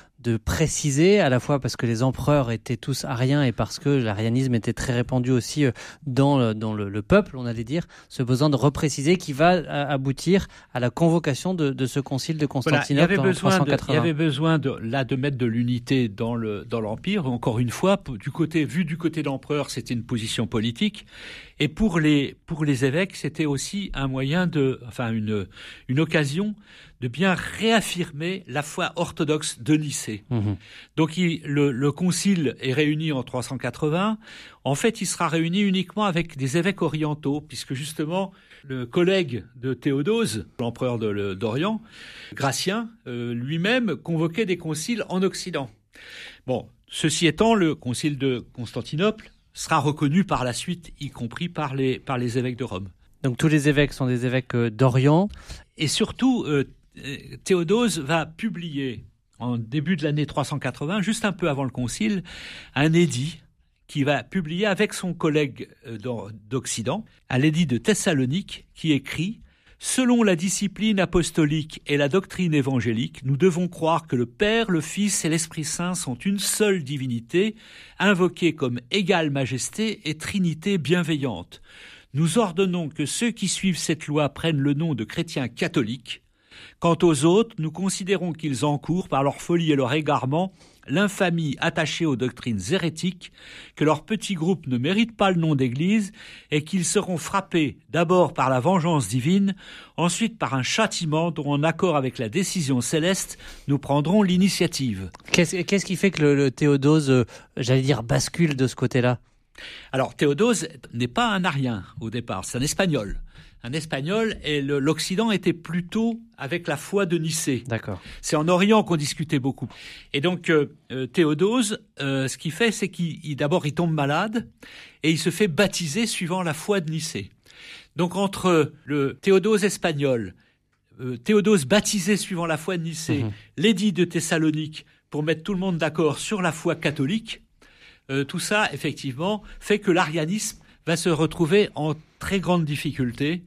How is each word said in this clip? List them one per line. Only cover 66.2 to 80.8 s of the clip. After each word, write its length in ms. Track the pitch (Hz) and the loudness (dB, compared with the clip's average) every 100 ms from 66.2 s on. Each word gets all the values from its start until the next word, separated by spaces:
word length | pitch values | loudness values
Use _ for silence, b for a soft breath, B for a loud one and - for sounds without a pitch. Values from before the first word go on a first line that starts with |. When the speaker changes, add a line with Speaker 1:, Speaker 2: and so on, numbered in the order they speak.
| 98 107 104 | -8 -14 -6
Speaker 2:
d'Occident, 560 | 127 113 - 113 185 - b _ | -6 -4 -4 -2 -4 -6 b _
un 120 | 127 | 2
édit 240 | 151 156 160 | 2 4 2
de 100 | 117 | 2
Thessalonique 880 | - 202 - 147 127 170 - - - - | 2 2 2 2 2 -2 -4 -14 -18 -6
qui 160 | 165 | 0
écrit : 480 | 139 - - 180 233 b b b b | 0 0 -6 -6 -6 b b b b
Selon 420 | - - 247 240 | -4 0 4 6
la 140 | 214 165 | 6 4
discipline 640 | 185 - 202 - 220 196 | 0 -2 -4 0 0 2
apostolique 840 | 175 180 160 - 151 156 156 - - | 2 2 2 2 2 2 -4 -10 -2
et 100 | 143 | 0
la 120 | 143 | 2
doctrine 440 | 185 190 - 180 | 2 -2 -2 2
évangélique, 720 | 147 135 131 110 110 - - 131 | 2 2 0 0 0 -4 -6 -2
nous 120 | 135 | 2
devons 300 | 185 165 180 | 4 2 -2
croire 380 | 165 160 165 - | -2 0 0 0
que 100 | 127 | -2
le 120 | 120 | -2
Père, 420 | - 208 226 220 | 0 0 2 2
le 100 | 165 | 0
Fils 460 | 147 - 208 - 165 | -2 -2 0 0 0
et 40 | |
l'Esprit 360 | 165 - - 151 | -2 -2 -6 -6
Saint 300 | - 175 180 | -4 -4 -4
sont 200 | - 120 | -6 -4
une 240 | 196 202 | -2 -2
seule 440 | - - 214 185 | -2 2 2 2
divinité, 720 | 127 147 131 117 117 175 214 214 B B B B | -2 -4 -4 -4 -2 0 0 -2 B B B B
invoqués 560 | 190 185 180 - 170 | 4 4 2 2 0
comme 260 | 156 131 123 - | 0 -2 -4 -4
égale 400 | 202 185 180 160 | -2 2 2 2
majesté 760 | 139 123 127 - - 220 202 151 | 0 -2 -4 -6 -4 -4 -4 -8
et 80 | 156 | -8
trinité 600 | - 202 175 160 202 | -4 0 0 0 0
bienveillante. 840 | 196 | 0